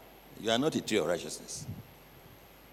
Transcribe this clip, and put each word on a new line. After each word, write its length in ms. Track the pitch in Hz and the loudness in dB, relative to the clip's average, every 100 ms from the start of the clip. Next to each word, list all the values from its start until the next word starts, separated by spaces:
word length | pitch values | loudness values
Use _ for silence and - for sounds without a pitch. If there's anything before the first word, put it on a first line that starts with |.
| - - - - | -20 -20 -18 -4
you 100 | 107 | 2
are 80 | 117 | 4
not 160 | 151 | 4
a 60 | 120 | 0
tree 180 | - 107 | 2 2
of 80 | 80 | 4
righteousness. 580 | 87 78 - - - - - - - - - - - - - - | 0 -2 -10 -10 -10 -8 -10 -12 -20 -20 -20 -20 -20 -20 -20 -20